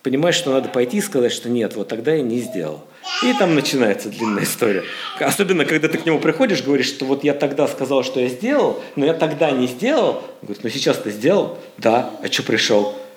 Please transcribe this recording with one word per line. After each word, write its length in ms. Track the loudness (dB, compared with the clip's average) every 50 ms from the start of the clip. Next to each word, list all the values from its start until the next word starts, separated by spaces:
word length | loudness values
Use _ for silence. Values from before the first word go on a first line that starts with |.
понимаешь, 340 | 0 0 0 2 2 2 2
что 160 | 2 0 2
надо 180 | 2 2 0 0
пойти 280 | 0 0 0 2 0
и 40 | -2
сказать, 300 | -2 0 0 2 2 2
что 180 | 0 -2 -4 -2
нет, 260 | 0 0 0 -2 -2
вот 140 | -6 -6 -6
тогда 240 | -6 -4 0 0 0
я 100 | 0 0
не 160 | 0 -2 -2
сделал. 460 | -4 -4 -6 -6 -6 -6 -8 -10 -16 -20 -20 -16 -12 -8 -4 0 0
И 100 | 0 2
там 200 | 4 4 4 4
начинается 560 | 2 2 2 2 2 2 2 2 0 -4 -8
длинная 340 | -6 -4 -2 0 0 0 0
история. 400 | -2 -2 0 0 2 2 0 -2 -6 -10 -10 -12 -10 -4
К-, 80 | -2 0
особенно, 400 | 0 2 0 2 2 2 2 2
когда 220 | 2 2 2 2 0
ты 80 | 0
к 80 | 0 0
нему 140 | 0 0 2
приходишь, 440 | 2 2 2 2 2 2 2 -2 0
говоришь, 240 | 0 2 2 2
что 180 | -2 -2 -6 -2
вот 180 | -2 -2 0 0
я 100 | -2 0
тогда 340 | 0 0 -2 2 0 0
сказал, 360 | 0 0 -4 -2 0 0 0 0
что 160 | 0 0 0
я 100 | 0 0
сделал, 520 | -2 -4 -2 0 2 2 2 2 0 -4 -8 -8 -2
но 100 | 0 2
я 80 | 2 2
тогда 380 | 2 0 -2 0 0 0 2
не 160 | 2 0 0
сделал. 560 | -2 -2 -2 0 0 2 2 2 2 0 -2 -8 -14 -18 -18
Он 60 | -12
говорит: 160 | -12 -12 -6 -6
«Ну 60 | -6
сейчас 280 | -4 0 0 0 0
ты 140 | 0 -2 -6
сделал?» 460 | -6 0 2 4 4 4 2 -2 -6 -12 -16 -18 -16
«Да». 340 | 0 2 4 4 4 2 -2 -8 -8
«А 80 | -6 -4
чё 140 | -4 -4 0
пришёл?» 520 | 0 0 0 2 4 4 4 2 2 -4 -8 -14 -16 -20